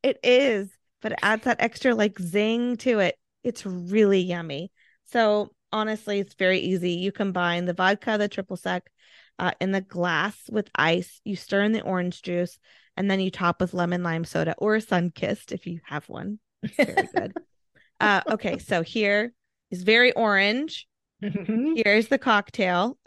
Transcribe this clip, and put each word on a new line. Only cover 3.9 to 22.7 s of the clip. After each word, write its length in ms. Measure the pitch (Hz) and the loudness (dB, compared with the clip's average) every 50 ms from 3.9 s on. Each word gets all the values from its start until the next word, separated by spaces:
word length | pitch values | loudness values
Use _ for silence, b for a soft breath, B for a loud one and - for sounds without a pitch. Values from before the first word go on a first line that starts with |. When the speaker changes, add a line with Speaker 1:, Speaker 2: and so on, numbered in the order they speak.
| 196 220 214 196 196 190 | 4 4 6 6 6 4
Speaker 1:
yummy. 500 | 180 180 175 175 165 160 139 143 175 208 b b b b b b b | 2 0 -4 -6 -6 -8 -8 -8 -10 -12 b b b b b b b
So 480 | _ - 240 226 214 208 208 202 - _ _ _ _ | _ 0 2 4 4 4 2 0 -4 _ _ _ _
honestly, 480 | - 214 214 214 214 214 - 208 202 202 | -4 -4 -2 -2 -4 -6 -4 -4 -2 -2
it's 160 | 196 196 - | -4 -6 -4
very 240 | _ 190 185 190 - | _ 2 2 2 2
easy. 320 | - 185 190 180 175 180 175 | 2 0 -2 0 0 -2 -2
You 180 | 175 180 196 | -2 -4 -4
combine 540 | 196 - 208 196 180 180 175 175 175 175 180 | -2 -2 -4 -2 0 0 0 0 0 0 -2
the 80 | 180 170 | -2 -2
vodka, 440 | 180 185 185 202 202 - 226 220 | 2 2 2 2 0 -2 -2 0
the 100 | 208 208 202 | 0 0 -2
triple 260 | - - 190 _ 190 | -4 -8 -8 _ -10
sec, 320 | - - - 180 180 _ _ _ b b b b b b b b - | -8 -6 -4 -6 -6 _ _ _ b b b b b b b b -4
uh, 120 | 170 180 - _ | -4 -4 -2 _
in 120 | - 190 | -2 -2
the 100 | 196 196 | -2 -2
glass 560 | 190 196 - 180 175 175 165 151 170 208 202 - - - | -4 _ -4 -4 -2 0 0 0 0 -2 -4 -10 -16 -6
with 200 | 226 220 202 - _ | -6 -6 -6 -4 _
ice. 440 | - 147 165 170 180 180 - - _ _ | 0 2 2 2 0 -2 -8 -16 _ _
You 100 | - 196 | -10 -10
stir 280 | - - - 202 196 202 | -10 -6 -2 0 0 2
in 100 | 214 220 | 2 0
the 80 | 220 | -2
orange 400 | - - 190 180 175 180 175 - | -2 -4 -4 -2 -4 -4 -6 -8
juice, 360 | - 185 175 175 180 175 - _ b b b b b b b | -8 -4 -2 -2 -2 -4 -8 _ b b b b b b b
and 160 | - 196 202 | -4 -2 0
then 80 | 190 196 | 0 0
you 100 | 190 190 | 0 -2
top 280 | - - 185 175 - _ | -2 0 0 0 0 _
with 140 | 185 180 - | -2 -2 -2
lemon 280 | 180 175 175 175 175 180 | -2 -2 0 -2 -2 -2
lime 200 | 170 165 160 165 | -2 -4 -4 -6
soda 320 | - - 165 160 165 - | -4 -2 -2 -2 -2 -2
or 200 | - - 214 214 | -2 0 0 0
Sunkist 760 | 214 214 - 202 175 170 175 - - - - - - - - | 0 0 0 0 0 0 0 -2 -4 -4 -4 -4 -6 -6 -12
if 160 | - 185 _ | -12 -10 _
you 140 | 175 170 165 _ | -10 -12 -12 _
have 240 | - 143 147 - | -10 -10 -10 -10
one. 320 | - - - - 196 214 214 _ _ _ _ | -10 -14 -10 -10 -10 -10 -12 _ _ _ _
It's 140 | - - - | -12 -8 0
very 320 | - 269 - - 403 370 - - | 0 0 0 2 -2 -2 -2 -4
good. 200 | - - - - | -6 -6 -4 -10
Speaker 2:
<laughs> 60 | 349 - _ _ _ _ _ _ b b b b | -14 -16 _ _ _ _ _ _ b b b b
Speaker 1:
Uh, 220 | _ 202 214 202 190 - - | _ 2 2 2 2 0 -2
okay, 280 | 220 - - 196 - | -4 -2 -2 -6 -6
so 240 | - - - 202 170 | -6 -4 -2 -2 -2
here 520 | 165 - - 226 214 202 202 208 214 240 _ _ _ _ _ _ _ _ | -2 -2 -2 -2 0 2 2 0 0 -2 _ _ _ _ _ _ _ _
is 120 | - 180 185 | -10 -2 2
very 280 | 208 220 233 247 254 | 4 6 6 6 6
orange. 760 | - - 233 214 202 190 196 202 220 254 302 320 - - - _ _ _ _ _ _ _ 202 | 4 2 2 4 4 4 4 2 2 0 -4 -6 -8 -12 -16 _ _ _ _ _ _ _ -8
Speaker 2:
Mm-hmm. 520 | 202 - 202 180 202 220 226 262 311 330 | -6 -6 -4 -4 -2 -2 0 0 0 0
Speaker 1:
Here's 320 | 233 220 202 202 220 226 - | 2 2 4 4 4 4 2
the 80 | 277 | -2
cocktail, 800 | - - 262 220 202 208 - - - 196 185 | 0 2 2 2 2 2 -2 -4 -2 0 2